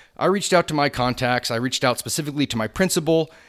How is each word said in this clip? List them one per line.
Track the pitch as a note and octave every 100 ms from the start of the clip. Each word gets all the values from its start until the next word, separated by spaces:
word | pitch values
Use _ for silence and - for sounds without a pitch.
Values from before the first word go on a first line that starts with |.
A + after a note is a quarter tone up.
| - -
I | D#3+
reached | G3+ -
out | F3+ E3+
to |
my | D3+ C#3+
contacts. | - B2+ A#2+ B2 B2 -
I | A#2
reached | B2+ -
out | C3 A#2+
specifically | A#2 - D3 C#3+ C3+
to | A#2
my | G#2+
principal. | - F#3+ F3+ D#3 E3 D#3 -